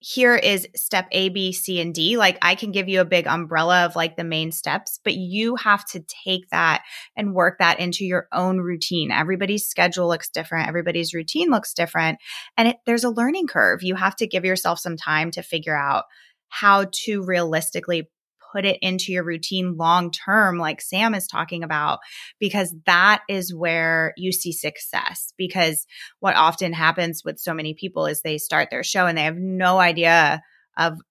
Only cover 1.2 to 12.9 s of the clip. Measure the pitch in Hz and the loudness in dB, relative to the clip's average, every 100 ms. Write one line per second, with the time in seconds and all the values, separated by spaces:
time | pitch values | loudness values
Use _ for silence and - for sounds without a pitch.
1.2 | 190 190 185 180 - 180 170 165 160 233 | -2 -2 -4 -4 -4 -4 -4 -2 0 4
2.2 | 196 180 175 185 214 196 190 190 175 180 | 2 4 0 0 -2 -4 0 2 4 2
3.2 | 160 165 160 160 165 180 175 170 165 165 | 2 -2 0 0 4 4 4 0 -4 -4
4.2 | 170 156 160 160 - 160 - - - 190 | -4 -4 -4 -4 -4 -4 -4 -6 -4 -4
5.2 | 185 202 226 240 220 202 - 185 156 - | -4 -2 -2 -2 2 0 0 -12 -12 -14
6.2 | - 185 185 170 165 151 - - - - | -4 -4 -2 0 2 2 -2 -18 -14 -6
7.2 | 202 185 175 180 170 - 180 175 190 180 | -2 2 2 4 2 2 -2 -4 -2 -2
8.2 | - - 180 185 175 175 - 175 147 - | -2 -2 0 0 -2 -4 -4 -2 0 0
9.2 | 156 185 196 208 - - 180 180 175 165 | 0 -2 -2 -2 -4 2 2 2 0 0
10.2 | - - 160 165 156 170 170 170 165 170 | -4 -8 -6 -4 -2 -2 -2 -2 -4 -6
11.2 | 160 294 349 233 - - 170 170 160 - | -6 -2 2 2 0 -4 -2 0 -2 -2
12.2 | - - - - 226 247 - | -10 -16 -8 2 2 2 0